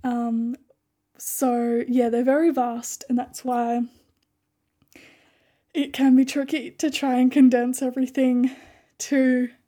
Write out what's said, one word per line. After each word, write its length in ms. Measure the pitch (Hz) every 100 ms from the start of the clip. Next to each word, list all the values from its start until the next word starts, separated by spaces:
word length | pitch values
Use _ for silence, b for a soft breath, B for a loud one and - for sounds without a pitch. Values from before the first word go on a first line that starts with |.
Um, 520 | 262 240 233 226 233 254 _ _ _ _ _ _
so, 640 | - - 262 240 233 233 240
yeah, 220 | 247 233
they're 140 | 233
very 260 | 254 277 330
vast, 540 | 269 240 233 - - -
and 120 | 247
that's 260 | - - 254
why 380 | 247 233 240 240 b b _ _ _ _ _ _ _ _ b b b b b b b b 320
it 180 | 277
can 220 | - 269 254
be 100 | 262
tricky 460 | 294 277 311 233
to 180 | - 320
try 280 | 254 277 247
and 120 | 254
condense 520 | 285 262 240 240 254
everything 640 | 262 254 254 - 262 247 254 B B B B B
to 520 | - 277 262 254 247 _